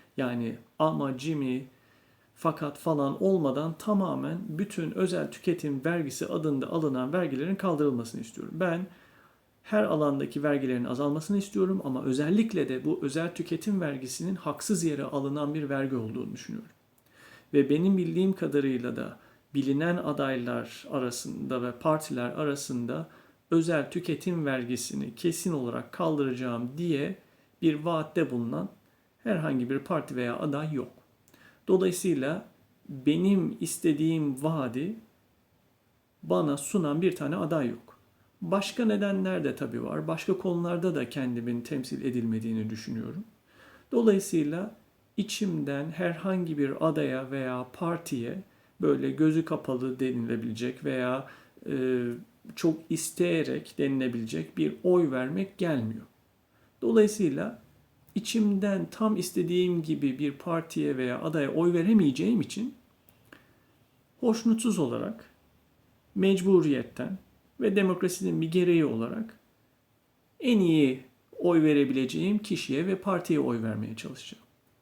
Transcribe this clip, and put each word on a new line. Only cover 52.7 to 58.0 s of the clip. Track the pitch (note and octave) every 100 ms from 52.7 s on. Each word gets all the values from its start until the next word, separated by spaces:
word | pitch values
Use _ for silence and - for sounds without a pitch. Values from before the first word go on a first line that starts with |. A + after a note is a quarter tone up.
| D#3 -
isteyerek | E3 - - F3 E3 C#3 C#3 - -
denilebilecek | C#3 C3+ B2+ A#2+ A2+ D#3 D#3+ -
bir | D3+ -
oy | F3+ F3+ D#3+
vermek | B2+ B2+ F3+ G3 -
gelmiyor. | F3 C#3 A2 A2+ - _ _ _ _ _ _ _
Dolayısıyla | - A3+ G#3 G#3 E3+ C#3 G3 - - _ _ _